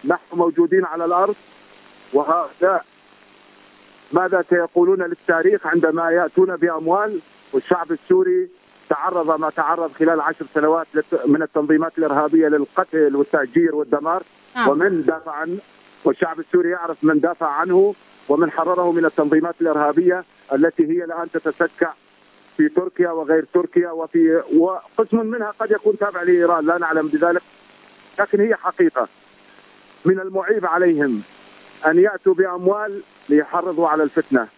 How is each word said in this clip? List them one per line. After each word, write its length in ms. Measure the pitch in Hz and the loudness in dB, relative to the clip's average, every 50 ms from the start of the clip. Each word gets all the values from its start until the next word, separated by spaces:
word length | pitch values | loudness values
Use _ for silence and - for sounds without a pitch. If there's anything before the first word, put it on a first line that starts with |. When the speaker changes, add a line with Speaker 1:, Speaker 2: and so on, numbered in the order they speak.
| - | 0
Speaker 1:
نحن 160 | 135 170 175 - _ 175 | -2 -2 -2 -4 _ -4
موجودين 520 | 175 175 165 156 165 170 165 175 185 180 | -2 -2 0 2 0 0 2 2 0 0
على 200 | 165 156 170 170 | 0 -4 -6 -4
الأرض، 300 | 165 175 175 190 208 - - - - - - - - - - - - - - - - - | -2 0 0 0 0 -2 -6 -10 -20 -20 -20 -20 -20 -20 -20 -20 -20 -20 -20 -20 -2 -2
وهؤلاء 720 | 139 147 - - 175 165 139 - _ 170 185 190 165 - _ _ _ _ _ _ _ _ _ _ _ _ _ _ - - - _ - - - - - - - | -2 0 0 0 -2 -2 -6 -4 _ 0 2 2 0 -2 _ _ _ _ _ _ _ _ _ _ _ _ _ _ -20 -20 -20 _ -20 -20 -20 -20 -20 -14 -2
ماذا 320 | - 165 185 180 190 180 170 - | -2 0 0 2 0 -2 0 2
سيقولون 540 | 185 175 170 165 _ 175 175 180 196 185 180 | 0 0 0 0 _ 0 2 2 2 0 -2
للتاريخ 640 | 170 170 _ _ - 170 165 165 185 214 190 - | -6 -6 _ _ -2 0 2 2 2 0 0 -2
عندما 440 | 160 165 170 170 160 156 165 165 165 | -2 0 0 2 0 0 0 0 0
يأتون 440 | 165 175 175 151 _ - 190 190 180 | 2 0 0 0 _ 2 2 2 2
بأموال؟ 640 | 165 156 175 165 160 160 160 175 196 208 214 214 170 - _ _ _ _ - - | -2 -2 -2 -2 -2 -2 0 0 0 0 -2 -6 -8 -10 _ _ _ _ -4 -4
والشعب 380 | 135 - - 180 180 170 156 | -4 -2 0 -2 -2 -2 -6
السوري 580 | 170 147 _ - 185 185 190 185 180 185 185 180 - _ _ _ _ - - _ | -8 -8 _ 0 2 2 2 2 0 -2 -2 -4 -10 _ _ _ _ -20 -6 _
تعرض 500 | 156 147 151 185 180 180 160 151 160 151 | -6 -4 -4 -4 -2 -2 0 0 -2 -2
ما 100 | 160 156 | -2 -4
تعرض 420 | - - 160 147 165 170 170 151 131 - | -4 -4 -2 -2 -2 -2 -4 -6 -2 0
خلال 220 | 160 160 165 160 | 2 2 2 2
عشر 240 | 143 165 156 - 151 131 - | -2 -4 -6 -6 -12 -6 -4
سنوات 340 | 156 147 156 160 165 160 _ - | -2 0 2 0 0 -2 _ -4
لت-، 300 | 151 151 _ - 151 123 | -4 -4 _ -4 -2 2
من 160 | 147 143 156 | 2 2 2
التنظيمات 560 | 160 147 _ 160 147 147 156 151 160 165 _ | 0 -2 _ -4 0 2 2 2 2 -2 _
الإرهابية 500 | 165 160 151 143 139 151 151 147 160 160 | -2 -2 0 0 0 0 2 2 2 2
للقتل 680 | 151 151 147 143 - - - 185 _ - 160 151 143 135 | 4 2 0 -2 0 -2 -2 -2 _ 0 0 0 2 2
والتهجير 600 | 143 143 - - 156 139 127 143 165 170 165 151 | 0 0 0 0 -2 -2 0 0 0 0 2 0
والدمار. 480 | 151 147 131 139 147 147 160 170 185 - _ _ _ _ _ _ | -2 -4 -2 -4 -4 -2 -2 -4 -4 -6 _ _ _ _ _ _
Speaker 2:
نعم. 120 | 247 233 | -2 0
Speaker 1:
ومن 360 | 135 143 151 175 202 190 165 156 | 0 2 2 0 0 0 0 0
دافع 280 | - 160 160 160 165 | -2 -2 -2 -8 -12
عنه، 260 | 151 147 160 165 175 202 - _ _ _ _ - - - - | -10 -10 -8 -8 -8 -10 -12 _ _ _ _ -20 -20 -4 -2
والشعب 340 | - - - 180 165 160 156 | -2 -2 -2 -4 -6 -6 -10
السوري 300 | 160 _ - 180 175 170 | -10 _ 0 0 0 0
يعرف 280 | 175 180 170 165 160 _ - | -4 -4 -6 -10 -8 _ 0
من 160 | 156 160 151 | 2 2 2
دافع 280 | 135 170 175 _ 165 | 0 0 -2 _ -4
عنه 480 | 156 143 147 170 185 180 185 196 208 202 _ _ _ - - - - | -4 -2 -2 -2 2 2 2 2 2 0 _ _ _ -20 -20 -4 -2
ومن 220 | 139 151 170 156 | 0 2 2 0
حرره 400 | - - 160 170 180 180 180 175 | 0 -2 -2 0 0 0 0 0
من 140 | 170 170 165 | 0 0 0
التنظيمات 500 | 156 - - 151 147 147 156 156 170 165 _ | 0 0 0 0 2 2 2 2 0 -4 _
الإرهابية 640 | 170 165 151 151 147 147 143 156 180 180 180 185 175 _ _ _ _ - 139 | -2 0 0 2 0 2 2 2 2 2 0 0 -6 _ _ _ _ -4 0
التي 300 | 135 151 165 160 - 165 | 2 2 2 2 0 0
هي 200 | 151 165 175 175 | 0 0 -4 -4
الآن 280 | 165 165 170 170 170 - | -6 -8 -8 -8 -6 -8
تتسكع 600 | 165 - 160 139 - 170 160 _ - 175 165 147 _ _ _ _ _ _ _ _ _ _ _ _ | -6 -6 -6 -2 -2 -4 -4 _ -4 -4 -4 -4 _ _ _ _ _ _ _ _ _ _ _ _
في 120 | - 156 151 | 0 0 2
تركيا 400 | 151 180 180 185 _ - 175 170 | 2 -2 -2 -2 _ -2 -2 -2
وغير 360 | 165 165 156 139 160 160 156 - _ | -2 -4 -2 0 0 0 0 0 _
تركيا، 380 | 180 175 170 - 175 175 175 | -2 -2 2 0 0 0 0
وفي، 520 | 165 165 165 160 - 170 165 160 160 165 - - - | -4 -8 -10 -2 2 2 4 4 4 2 0 2 2
وقسم 680 | 160 165 185 190 180 - - _ - 220 - - 233 226 | 2 4 2 0 -4 -8 -8 _ -2 -2 0 0 -2 0
منها 280 | 220 233 240 214 214 208 _ | -2 -4 -4 -6 -6 -6 _
قد 120 | 226 214 | -2 -2
يكون 260 | 214 202 - 208 208 | -2 0 2 0 0
تابع 240 | 208 202 208 185 180 | 0 -2 -4 -4 -4
لإيران، 440 | 175 175 180 175 170 170 175 165 151 | 0 2 2 4 4 2 2 2 2
لا 120 | 160 170 | 0 0
نعلم 300 | 175 170 160 160 160 151 | 0 -2 -2 -2 -2 -2
بذلك، 340 | 156 147 156 165 170 175 180 - _ _ _ - _ - _ - - - _ - - - - | -2 -2 0 0 0 0 -2 -4 _ _ _ -20 _ -20 _ -20 -20 -20 _ -20 -18 -2 -2
لكن 220 | 202 - - 208 | -2 0 2 0
هي 140 | 202 226 220 | 2 0 0
حقيقة. 520 | 175 - 180 - - 185 160 _ 131 117 - _ _ _ _ _ _ _ _ - - _ _ _ - _ _ - _ - | -2 -4 -8 0 2 0 2 _ 0 -4 -4 _ _ _ _ _ _ _ _ -20 -20 _ _ _ -20 _ _ -20 _ -2
من 140 | 170 190 190 | 0 0 0
المعيب 460 | 185 190 190 190 180 185 220 214 - | -4 -6 -6 -6 -2 -2 -2 -2 -2
عليهم 560 | 175 160 175 180 175 165 147 147 139 120 104 101 - - - - - - - - - - - - | -2 0 2 2 2 2 2 0 -2 -2 -4 -8 -12 -20 -20 -20 -20 -20 -20 -20 -20 -20 -4 -2
أن 140 | 156 160 175 | 2 4 4
يأتوا 340 | 185 214 202 180 _ 190 185 | 2 2 0 -2 _ 0 2
بأموال 680 | 165 190 185 180 180 180 180 202 208 214 208 196 202 - _ _ - - - | 2 0 -2 -2 -2 -2 -2 -2 -2 -6 -8 -10 -12 -14 _ _ -20 -4 0
ليحرضوا 580 | 143 151 147 - - 175 165 185 170 151 170 | 0 0 0 0 -4 -4 -4 -2 -2 -2 0
على 160 | 160 151 156 156 | 0 2 0 0
الفتنة 440 | 147 - 165 156 - 139 127 113 110 _ | 0 0 -2 -2 0 0 -2 -2 -4 _